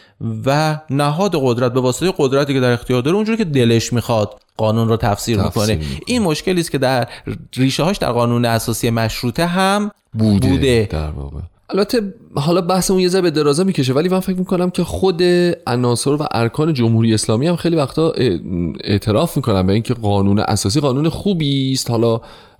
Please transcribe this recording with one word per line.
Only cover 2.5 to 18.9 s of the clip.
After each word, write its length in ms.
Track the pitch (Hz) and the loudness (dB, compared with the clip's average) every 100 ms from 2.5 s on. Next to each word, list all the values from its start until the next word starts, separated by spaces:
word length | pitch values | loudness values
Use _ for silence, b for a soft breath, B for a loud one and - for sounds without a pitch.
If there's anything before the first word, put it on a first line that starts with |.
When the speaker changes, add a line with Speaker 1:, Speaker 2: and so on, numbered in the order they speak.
Speaker 1:
که 60 | 135 | 0
در 120 | 127 | 2
اختیار 300 | 120 - 123 | 0 0 -2
داره 140 | 131 196 | 0 0
اونجوری 220 | 220 226 | 0 -2
که 60 | |
دلش 480 | 185 139 117 117 - | 0 2 4 2 0
می‌خواد 480 | 120 - 113 107 - _ - | -4 0 -2 -2 -6 _ -4
قانون 320 | 110 113 113 | 0 2 0
رو 80 | 110 | 0
تفسیر 400 | 120 101 - 107 | 0 -2 -2 -2
Speaker 2:
تفسیر 240 | 85 110 | 0 0
Speaker 1:
می‌کنه. 140 | 107 | 0
Speaker 2:
می‌کنه. 260 | 87 76 73 - | -2 -4 -8 -4
Speaker 1:
این 160 | 247 | 0
مشکلی 380 | 190 151 - 185 | 0 -2 -2 -2
است 100 | 160 | -2
که 80 | 143 | -2
در 300 | 131 131 117 B - 107 - 123 | 0 0 -2 B -10 -12 -10 -2
ریشه‌هاش 400 | 131 127 156 208 | 0 0 -2 0
در 160 | 131 | -2
قانون 320 | 120 120 120 | 0 0 2
اساسی 460 | 120 113 - 113 120 | 2 0 -2 -2 -2
مشروطه 560 | 113 113 - 123 139 170 | 0 -2 -2 -4 -2 -2
هم 440 | 180 190 208 208 - _ | 0 0 0 -2 -8 _
Speaker 2:
بوده، 340 | 110 110 101 92 | 0 2 4 2
Speaker 1:
بوده. 400 | 87 131 117 101 | 2 2 2 0
Speaker 2:
در 200 | 78 78 | -2 -6
واقع. 300 | 73 71 - 85 _ - | -8 -10 -12 -14 _ -6
البته 440 | - 202 247 196 - 78 | -2 0 -2 -2 -10 -10
حالا 260 | - 143 175 | -4 0 0
بحثمون 400 | 170 185 170 185 | 2 0 2 2
یه 80 | 180 | 2
ذره 140 | 190 | 2
به 80 | 175 | 2
درازا 340 | 151 147 143 | 2 2 2
می‌کشه، 280 | 190 165 131 | 2 0 0
ولی 160 | 131 180 | 2 2
من 120 | 190 | 0
فکر 160 | 185 185 | -2 -4
می‌کنم 340 | 180 180 180 | -2 0 0
که 140 | - | 0
خود 380 | 170 - 190 170 180 175 175 170 - | -2 0 0 2 2 4 2 0 -2
عناصر 440 | 123 123 120 139 | 0 2 0 0
و 160 | 147 151 | 0 0
ارکان 420 | 113 117 - 156 | 0 0 0 0
جمهوری 400 | 139 113 113 113 | 2 2 4 4
اسلامی 320 | 110 - 113 156 | 2 2 0 0
هم 100 | 170 | 0
خیلی 200 | 170 165 | 0 0
وقتا 340 | 135 - 160 | 0 0 0
ا-، 280 | - 127 85 - 87 85 - | 2 0 0 -4 -4 -4 -4
اعتراف 520 | - | -2